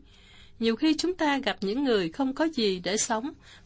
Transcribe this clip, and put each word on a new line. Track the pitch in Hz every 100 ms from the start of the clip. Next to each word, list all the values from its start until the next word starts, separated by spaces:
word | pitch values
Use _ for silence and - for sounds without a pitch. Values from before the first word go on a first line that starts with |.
| - - - - - -
Nhiều | 226 226
khi | 311 311
chúng | 330 370
ta | 302 277
gặp | 220 185
những | 190 240
người | 277 214 165
không | - 269
có | 269 320
gì | 320 208 185
để | 175 214
sống | - 220 277 - - -